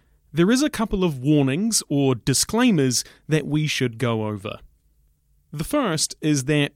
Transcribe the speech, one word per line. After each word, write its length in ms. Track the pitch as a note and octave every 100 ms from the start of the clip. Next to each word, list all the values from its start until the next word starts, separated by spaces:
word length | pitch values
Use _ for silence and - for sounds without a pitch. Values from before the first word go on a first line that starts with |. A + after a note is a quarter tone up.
| _ _ _
there 180 | C#3+ F3+
is 140 | B3+
a 60 | D4+
couple 340 | - A3 G#3
of 160 | F3+ C3+
warnings 640 | C3 D3+ C3+ D3 A3+ G#3 -
or 260 | C#3+ C3+ B2
disclaimers 880 | - B2+ - A3 B3+ F3 C3 A#2 - - -
that 180 | D#3 C#3+
we 220 | D3+ D3+
should 300 | - B2+ A2+
go 300 | B2 A2+ G#2+
over. 320 | G#2 G#2+ - - _ _ _ _ _ _ _ _
The 140 | D3+ D#3+
first 500 | D4 A#3+ D#3 - -
is 240 | D#3 D3 C3
that 260 | D3+ C#3+